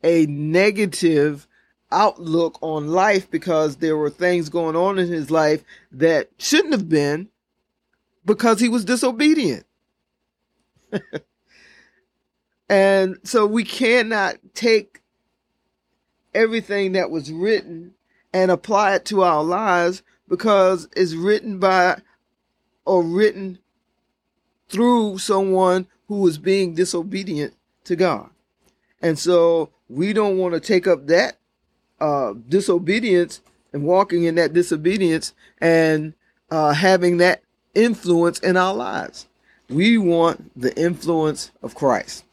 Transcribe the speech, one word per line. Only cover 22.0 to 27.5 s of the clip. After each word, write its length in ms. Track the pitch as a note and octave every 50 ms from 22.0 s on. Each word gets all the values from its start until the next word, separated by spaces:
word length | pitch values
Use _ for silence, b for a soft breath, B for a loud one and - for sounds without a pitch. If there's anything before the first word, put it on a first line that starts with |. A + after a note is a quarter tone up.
| _ _ _ _ _ _ _ _ _ _ _ _ _ _ _ _ _
or 180 | - G3 F3+
written 560 | E3+ E3 E3+ F#3+ G#3+ G#3 - F#3+ G3 F#3+ F3+ F3+ _ _ _ _ _ _ _ _ _ _ _ _ _ _ _ _ _ _ _ _ _ _
through 500 | - F#3 A#3 A#3+ B3 A#3+ A3 G#3 F#3+ F#3+
someone 680 | - - G3+ F#3+ G3 F#3+ F#3+ F#3 F#3+ F#3 F3+ F#3 F#3 _ _ _ _ _
who 120 | G#3 G3+
was 160 | G3 F3 D#3
being 380 | D3+ - F#3 G3 G3 F#3+ F3 E3
disobedient 800 | D#3+ F#3 F3+ - F3 E3 G3+ F#3+ F#3+ G3 F3+ D#3+ D3 D3 -